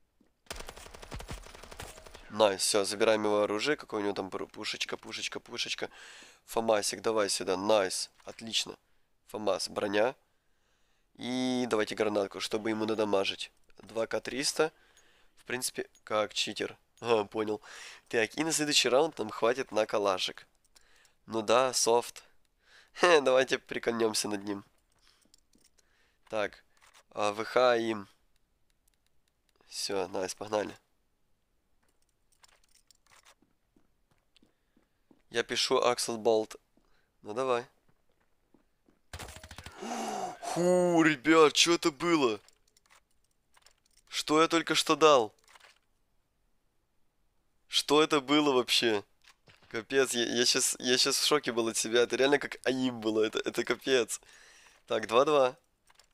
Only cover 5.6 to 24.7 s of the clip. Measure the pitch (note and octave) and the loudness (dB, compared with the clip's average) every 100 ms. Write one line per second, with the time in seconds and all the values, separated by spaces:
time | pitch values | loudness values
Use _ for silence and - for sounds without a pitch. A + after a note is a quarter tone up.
5.6 | A2+ - G#2+ - - - - _ - A#2+ | -8 -6 -8 -10 -20 -20 -20 _ -10 -4
6.6 | A2+ G#2+ G2+ F#2+ G#2+ A2 G2+ - F#2 F#2 | 2 2 0 -4 -2 0 0 -2 -2 -2
7.6 | G2+ G#2+ F#2+ - - _ - - A#2 G#2+ | 2 2 2 -4 -10 _ -20 -16 -6 -4
8.6 | - - _ _ _ _ _ G#2+ G#2 F#2 | -4 -10 _ _ _ _ _ -8 -4 -2
9.6 | - F#2+ G2+ G#2 A#2 C#3 _ _ _ _ | -4 -6 -2 2 0 -2 _ _ _ _
10.6 | _ _ _ _ _ - A#2 B2+ B2+ B2+ | _ _ _ _ _ -12 -6 -2 -2 -2
11.6 | B2 A2+ G#2+ G#2 G#2+ G#2 E2 F#2 - A2 | 0 0 -2 -2 0 0 -2 -4 -6 -4
12.6 | G#2+ A2 G#2+ G#2+ G#2+ G2+ G2 F#2+ - _ | -4 -2 -2 -2 0 0 0 -4 -10 _
13.6 | _ - G2 A2 A2 A2 - A#2+ D3 - | _ -20 -12 -6 -4 -4 -6 -6 -4 0
14.6 | D#3 - _ _ _ _ _ _ - B2 | -2 -4 _ _ _ _ _ _ -10 -6
15.6 | B2 - - _ - G#2+ G#2 - - - | -6 -8 -10 _ -4 -2 -2 -4 -6 -4
16.6 | F#2+ - _ - A2+ A2+ G2+ A2 G#2+ G#2+ | -8 -8 _ -8 0 2 0 -2 -4 -4
17.6 | - - - - - A#2+ A2 - D#3+ D3 | -8 -20 -18 -20 -4 0 0 -2 -2 -2
18.6 | D3+ C#3 B2 B2 D#3+ - A2 - A2+ C3 | 0 2 4 4 2 0 -8 -2 0 0
19.6 | B2+ G#2 G#2+ A2 G2+ F#2 - - - _ | -2 -2 0 0 0 0 -2 -8 -20 _
20.6 | _ _ _ _ _ _ - A2 G#2 A2+ | _ _ _ _ _ _ -8 -4 2 4
21.6 | C3 B2 - A#2+ A#2+ - - _ _ _ | 4 0 2 2 0 -10 -20 _ _ _
22.6 | _ - _ - F3+ D#3+ C3 C3 C3 C3 | _ -20 _ 0 4 6 6 4 2 -2
23.6 | - C3 - A#2 A2+ G#2+ G#2+ G#2 G2+ G2+ | -6 -8 -2 0 0 0 -4 -6 -6 -8
24.6 | - | -10